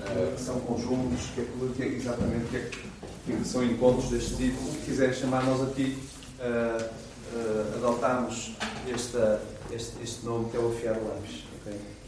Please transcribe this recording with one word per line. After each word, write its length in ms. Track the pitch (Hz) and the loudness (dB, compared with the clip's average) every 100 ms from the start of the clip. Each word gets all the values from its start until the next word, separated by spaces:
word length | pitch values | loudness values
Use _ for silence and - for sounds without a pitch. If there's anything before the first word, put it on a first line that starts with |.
| - | -2
eh, 280 | - - | 0 2
que 80 | 127 | 0
são 160 | - 123 | -2 -2
conjuntos, 720 | - 117 123 127 127 123 - - | 0 0 2 2 2 0 -2 -4
que 60 | |
é 20 | |
política, 420 | 120 123 127 123 127 | -4 -2 -2 0 -2
exatamente, 600 | 127 123 120 - 120 117 | 0 -2 0 2 0 0
que 80 | 123 | -2
é, 120 | - - - - - - - | -4 -6 -10 -10 -12 -8 -2
que 200 | 107 - | 0 0
são 160 | 127 | 2
encontros 480 | 120 113 123 123 - | 4 6 8 6 4
deste 280 | 120 110 117 | 0 0 2
tipo. 200 | 127 127 | 2 0
O 140 | - | -2
que 140 | 151 - | -4 -2
quiserem 280 | 127 127 | 4 4
chamar, 320 | - 131 131 131 | 4 2 2 4
nós 160 | 131 | 4
aqui, 380 | 131 139 131 131 - - - - | 2 2 0 0 -6 -12 -14 -6
eh, 500 | 123 117 117 113 113 - - - - | 0 2 2 0 -2 -6 -12 -12 -8
eh, 400 | 117 110 107 107 - | -4 0 0 0 0
adotamos 800 | 123 117 - 123 117 - - - - 107 123 | 2 4 4 2 0 -4 -6 -6 -6 -4 -4
esta, 540 | 120 - 123 110 107 - - - | -2 -2 4 4 4 0 -10 -8
este, 320 | 117 - - | -6 -6 -8
este 240 | 117 - 117 | -8 -6 -2
nome 240 | 117 113 | -2 0
que 60 | 120 | 2
é 40 | |
o 80 | 117 | 2
afiar 260 | 117 117 110 | 2 0 0
o 100 | 107 | -2
lápis, 340 | 101 98 - - - | -4 -6 -10 -12 -12
ok? 180 | 107 104 - - | -8 -8 -10 -14